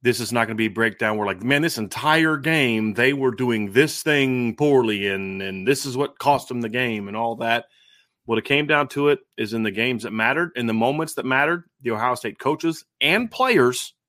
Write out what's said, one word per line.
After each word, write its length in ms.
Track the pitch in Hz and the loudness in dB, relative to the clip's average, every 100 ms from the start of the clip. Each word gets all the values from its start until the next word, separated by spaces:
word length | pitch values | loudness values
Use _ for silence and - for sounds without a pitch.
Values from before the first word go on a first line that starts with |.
| 123 | 2
This 140 | 117 | 0
is 120 | 110 | 0
not 140 | 120 110 | 0 0
gonna 80 | |
be 120 | 110 110 | 0 -2
a 40 | |
breakdown 480 | 98 113 101 110 107 | 0 -2 0 -2 0
where, 80 | 101 | -2
like, 160 | 95 | -2
"Man, 200 | 113 143 | 0 0
this 160 | 160 - | 0 -4
entire 580 | 104 - 143 160 160 156 | -8 -4 2 2 2 0
game, 580 | 139 160 131 110 110 | 0 0 2 2 -2
they 180 | 104 123 | 2 0
were 220 | 143 131 | 2 -2
doing 380 | 120 123 113 104 | 0 0 0 2
this 320 | 101 151 - | 2 2 2
thing 500 | 156 147 135 127 120 | 0 2 2 2 0
poorly, 540 | 107 147 135 117 104 101 | 2 4 4 4 0 0
and, 340 | 98 95 95 | -2 -4 -6
and 240 | 98 95 98 | -8 -6 0
this 180 | 139 | 0
is 120 | 143 123 | -2 -4
what 240 | 143 _ | -6 _
cost 260 | 139 139 - | 0 0 0
them 140 | 123 | -6
the 80 | 117 | -4
game," 400 | 120 123 107 101 | -2 -2 -4 -6
and 80 | 107 | -6
all 180 | 117 | -4
that. 300 | 110 117 117 - _ _ _ _ _ | -4 -2 -2 -2 _ _ _ _ _
What 140 | - 113 | -2 -2
it 60 | |
came 240 | - 143 147 | 2 0 2
down 180 | 151 139 | 2 2
to 200 | - 143 | 2 2
it 100 | 143 _ - | 2 _ -8
is 160 | 110 | -6
in 120 | 113 | -2
the 80 | 107 | -2
games 320 | 98 120 123 | 0 -2 -2
that 80 | 101 | -4
mattered, 400 | 110 113 143 170 | 0 0 2 -2
in 120 | 127 117 | -2 -2
the 60 | |
moments 400 | 110 120 147 160 | 0 0 0 -4
that 120 | - 123 | -6 -2
mattered, 380 | 131 147 175 170 _ | 2 2 0 -6 _
the 100 | 120 | -6
Ohio 240 | 110 120 | -2 -2
State 240 | 123 113 101 | -2 -6 -4
coaches 460 | 131 156 165 160 - _ | -4 -2 -2 -4 -12 _
and 280 | 135 190 240 | 0 2 -2
players 640 | - 262 220 123 127 - _ | -2 2 4 4 2 -8 _